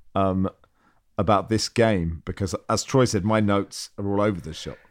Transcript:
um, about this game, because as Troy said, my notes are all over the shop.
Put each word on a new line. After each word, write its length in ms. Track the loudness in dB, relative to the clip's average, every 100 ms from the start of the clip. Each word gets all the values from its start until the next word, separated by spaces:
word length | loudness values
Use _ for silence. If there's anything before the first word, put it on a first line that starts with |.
| -6 0
um, 340 | 0 0 -2 -6 _ _ _ _ _ -4
about 320 | 2 2 2
this 200 | -2 0
game, 540 | 2 2 2 -2 -4
because 320 | -8 -6 -4 -4 -4
as 140 | -4
Troy 220 | 0 2
said, 200 | 2 2
my 140 | 0 2
notes 520 | 2 2 0 -10 -14 -8
are 100 | -4
all 140 | 0
over 200 | 0 -2
the 120 | -8
shop. 240 | -12 -12 -16 _